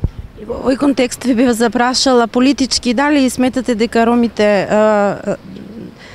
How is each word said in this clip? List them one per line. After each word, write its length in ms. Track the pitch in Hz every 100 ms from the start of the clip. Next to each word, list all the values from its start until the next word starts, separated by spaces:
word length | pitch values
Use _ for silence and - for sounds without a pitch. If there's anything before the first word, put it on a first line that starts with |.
| - - - -
И 40 | 214
во 120 | -
овој 200 | 233 262
контекст 460 | 285 - 359 -
ви 120 | 247 226
бев 160 | 254 226
запрашала 720 | 240 254 240 254 269 247 226
политички, 640 | 247 262 285 254 - 240
дали 360 | 233 294 294 254
сметате 460 | - 254 262 233 214
дека 300 | 226 233 233
ромите, 580 | 240 233 - 208 202
а, 140 | 156 214
а, 600 | 214 208 202 160 202 - - 190 - 226 - - -